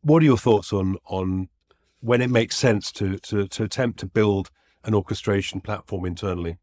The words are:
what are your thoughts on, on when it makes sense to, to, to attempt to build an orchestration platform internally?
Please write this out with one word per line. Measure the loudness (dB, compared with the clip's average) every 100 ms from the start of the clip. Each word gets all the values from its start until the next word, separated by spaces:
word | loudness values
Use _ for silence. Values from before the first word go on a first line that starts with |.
what | 2 6
are | 6
your | 4
thoughts | 4 2 2
on, | -2 -2 -4 -6
on | -4 -2 -4 -6 _ _ _ _ _
when | 0 2
it | 2
makes | 2 0 2
sense | 2 2 -2
to, | -6 -4 -4
to, | -4 -4 -4
to | -4
attempt | -4 -2 -4 -4
to | -4
build | 2 2 2 -2 _ _ _
an | -2
orchestration | 0 0 -6 -2 -2 -2 -8
platform | -8 -10 -8 -8 -6
internally? | -6 -6 -6 -6 -10